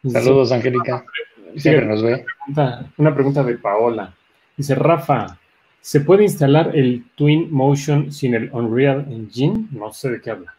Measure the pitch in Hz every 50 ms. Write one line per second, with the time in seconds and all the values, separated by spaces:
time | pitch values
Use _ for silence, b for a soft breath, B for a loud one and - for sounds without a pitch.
0 | - 131 117 123 120 127 135 135 131 117 131 120 117 131 123 123 123 - 123 120
1 | - - - - - _ _ _ - - - 156 143 160 156 143 113 107 107 107
2 | 110 117 117 113 - - - _ - - 151 151 143 127 120 120 - - _ -
3 | 151 156 143 139 135 139 139 143 135 123 120 120 - 104 98 110 117 120 117 107
4 | 98 92 90 _ _ _ _ _ _ _ _ - 143 143 135 - 143 156 170 160
5 | 160 - 143 117 101 87 87 _ _ _ _ _ _ _ _ _ _ - - 147
6 | 143 160 185 202 208 196 - - 147 135 143 156 165 - - 151 131 123 123 120
7 | - _ _ - 147 147 151 160 170 160 160 131 131 143 143 139 - 151 147 143
8 | 147 143 - - 139 123 120 113 113 - - 117 120 110 113 127 139 139 135 139
9 | 147 143 117 113 110 101 - 120 135 170 214 214 220 185 139 110 107 107 - -
10 | - 131 117 110 - 117 110 92 87 - -